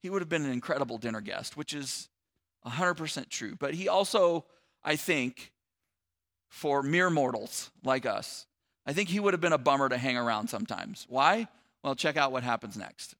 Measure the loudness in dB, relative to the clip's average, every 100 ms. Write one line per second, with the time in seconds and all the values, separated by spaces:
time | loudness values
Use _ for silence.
0 | -2 -4 0 -2 0 -2 0 -2 0 -4
1 | -4 -4 -6 -8 -8 -10 -8 -8 -8 -10
2 | -12 _ _ _ _ _ -10 0 0 0
3 | -4 -6 -8 -8 -8 -6 -4 -2 2 2
4 | 4 4 4 4 -2 _ _ _ -2 -2
5 | 2 0 0 -4 -18 _ _ _ _ _
6 | _ _ _ _ _ -6 2 2 4 4
7 | 4 4 2 0 -6 -10 -10 _ 0 0
8 | 2 -4 -4 -12 -16 _ _ _ -4 -2
9 | 0 2 2 2 4 4 4 4 4 2
10 | 0 0 0 0 -2 -6 -6 -6 -8 -12
11 | -6 4 4 4 -2 _ _ _ -6 0
12 | 0 2 2 2 0 -2 -4 -10 -12 -14
13 | -18 -18